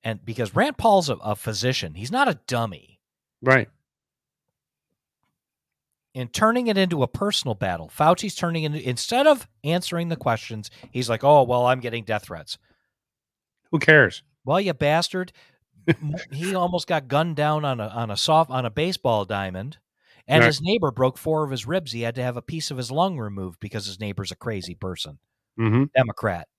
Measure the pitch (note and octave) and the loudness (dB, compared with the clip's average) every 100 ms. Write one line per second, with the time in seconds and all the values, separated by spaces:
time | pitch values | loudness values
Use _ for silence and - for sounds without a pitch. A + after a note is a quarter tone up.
0 | A2+ G#2+ - A2+ A2 E3 C#4 - A3+ G3 | -6 -8 -8 -6 -2 0 0 2 4 4
1 | D3+ A2 G#2+ G#2 - G2+ B2 C3 E2+ D#2 | 2 -4 -4 -4 -4 -2 -2 -2 -6 -10
2 | A#2 A#3+ C#4 D3+ - A#2+ A2+ E2+ _ _ | -6 0 0 0 -4 -4 -4 -6 _ _
3 | _ _ _ _ C3 C3 - _ _ _ | _ _ _ _ 4 4 4 _ _ _
4 | _ _ _ _ _ _ _ _ _ _ | _ _ _ _ _ _ _ _ _ _
5 | _ _ _ _ _ _ _ _ _ _ | _ _ _ _ _ _ _ _ _ _
6 | _ B2+ B2 - A3 A#3+ A#3 G3 F#3 E3 | _ -10 -8 2 2 2 2 2 2 2
7 | B2+ - G3+ - C3+ G#2 F#2+ F2 D#2+ - | 0 0 -2 -2 -4 -4 -2 -4 -8 2
8 | D3+ F3+ G#3 - F3 E3 D#3 D3+ B2+ B2 | 4 4 -2 -4 -2 -2 -2 -4 -4 -4
9 | - A#3+ D4+ C4+ - _ C#3+ F3 - E3+ | -2 4 4 4 0 _ -2 -2 -2 -6
10 | E3+ E3 C3 A2+ - A2 G#2 - - B2+ | -4 -2 0 -2 -4 -12 -12 -18 -10 -6
11 | A#2 A2+ C#3 D3 B2 B2 B2 C3 A#2+ A#2 | -2 2 6 6 6 4 4 2 -2 -8
12 | G#2+ G#2+ - E2 D2 - _ _ _ _ | -4 -4 -4 -16 -14 -18 _ _ _ _
13 | _ _ _ _ _ _ _ E3 - D#3 | _ _ _ _ _ _ _ 0 6 8
14 | G#2+ - _ _ B2+ E3+ G3+ C#3+ D3 D#3 | 6 0 _ _ -2 0 0 0 2 2
15 | E3+ F#3 F3+ _ _ _ _ _ - - | 0 -6 -8 _ _ _ _ _ 0 0
16 | D3+ E3 - C3+ F3+ F#3+ F3+ F3+ - E3 | -2 -8 -10 -8 -4 0 0 -2 -2 -4
17 | C3 C#3 E3+ C#3+ D3+ D3+ D3 B2 G#2+ A#2 | 0 0 0 0 0 0 -2 -4 -4 -6
18 | A2+ A#2 - D#3+ D#3+ C3 A#2+ G#2+ E3+ F3+ | -6 -4 4 4 4 -2 -4 -2 -4 -2
19 | C3 A2 G2 G2+ F#2+ F#2 A#2+ - _ _ | 0 0 0 -4 -4 -6 -10 -14 _ _
20 | _ _ - D3+ E3 C#3 E3 A3+ D#3+ B2 | _ _ 2 6 6 4 0 0 0 2
21 | C3 - D#3+ D#3 D3 C3 G#2+ F#3 D3 A#2 | 0 2 -2 0 0 -4 -2 -4 -4 -6
22 | A#2 A#2+ B2 A#2+ - E3 - B2+ A#2 C#3 | -4 -2 -4 -6 -8 -8 -6 -8 -4 0
23 | F#3+ D#3+ G#2+ G2 F#2 E2+ G2+ A2 G2 F#2 | 0 0 -6 -6 -8 -10 -10 -8 -8 -8
24 | G#2+ G2 F#2+ - A#2+ G#2 F2 F2 F#2+ F2 | -6 -6 -8 -8 -6 -6 -8 -8 -8 -8
25 | - C#2+ _ _ _ - A2+ A2+ C#3+ C3 | -10 -12 _ _ _ -2 2 4 4 2
26 | A#2 - A2 F2 D#2 | 2 0 -4 -4 -10